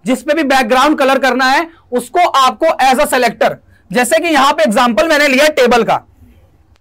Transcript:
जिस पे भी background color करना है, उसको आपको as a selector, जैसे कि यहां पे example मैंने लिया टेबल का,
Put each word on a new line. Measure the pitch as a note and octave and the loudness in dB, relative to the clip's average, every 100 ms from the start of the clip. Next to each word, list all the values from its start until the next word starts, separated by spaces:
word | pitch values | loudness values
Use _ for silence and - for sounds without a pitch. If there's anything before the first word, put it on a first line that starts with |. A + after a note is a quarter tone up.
| G3 | -6
जिस | C4 | -4
पे | D4+ | -2
भी | D4+ C4+ | -2 0
background | C4+ A3+ B3+ D4 D4+ | 0 0 2 2 0
color | C4+ C4 | 0 0
करना | C4 B3 C4 | 0 0 0
है, | C#4+ E4 - - | 0 -4 -12 -8
उसको | B3 B3 F4 | -8 -4 0
आपको | F4 C4+ C4 G#3+ D#4+ - | 0 2 0 0 -2 0
as | C4 C4 | 0 0
a | D4 | 0
selector, | C4 A#3 - A#3 C3+ _ _ - | 0 -2 -2 -4 -4 _ _ -8
जैसे | A3 B3 D#4+ | -4 0 -2
कि | E4+ | 0
यहां | C#4+ C#4 | 0 2
पे | D4+ | 2
example | D4 G#3+ B3 A3 E4 | 0 2 0 0 0
मैंने | D4 D4 | 2 2
लिया | B3+ D4+ | 2 2
टेबल | D4+ B3 A#3+ | 2 2 2
का, | G3 C#3+ - _ - _ _ _ _ _ | 0 -4 -6 _ -20 _ _ _ _ _